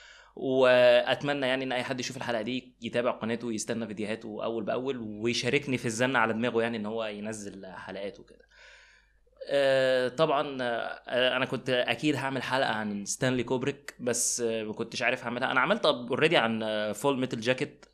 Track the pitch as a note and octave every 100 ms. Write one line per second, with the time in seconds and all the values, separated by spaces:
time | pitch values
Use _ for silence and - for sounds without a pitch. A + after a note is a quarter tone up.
0 | - - - - C3+ C3 B2+ B2 B2 A#2+
1 | B2 B2+ C#3+ C#3+ B2+ C3 C3 B2 A#2+ B2+
2 | A#2+ B2+ B2 A#2 A2 B2+ - - A#2 A#2+
3 | A#2+ - A2+ A#2 A#2+ G#2+ - A2+ G#2+ G#2
4 | G#2 A2+ A2+ G#2+ A2 A2+ A2+ A#2+ C3 B2+
5 | A2 G#2 A#2 A2+ A#2+ C#3+ C#3 B2+ B2 G#2+
6 | B2+ B2+ A2+ A2 A#2+ A2+ A#2 A2+ G#2 A2+
7 | A2 G#2 G#2+ A2 G2+ G2 F#2+ F2+ - F#2+
8 | G2+ - - - _ - - - - _
9 | _ _ _ - - C#3+ C3+ C3+ C3 B2+
10 | B2+ B2+ D#3 C#3 D3+ C3 A#2+ A2+ G2+ -
11 | - B2+ B2+ B2+ C3+ B2+ B2+ B2 A#2+ A#2
12 | D3+ C3 C3+ C3 - C3 B2 A2 G#2+ G2+
13 | G2 - C3 B2+ A#2+ B2+ C#3+ C#3 - -
14 | B2 A#2+ - - A#2 A2+ G#2+ G#2 A2 -
15 | A#2+ B2+ A#2 A#2+ B2+ C3 C#3+ A3 D#3+ B2+
16 | A#2+ B2 D#3+ D#3+ A2+ A2 A2 G#2+ G#2+ G2+
17 | C#3+ B2+ B2+ A#2 A2+ B2+ D3 - -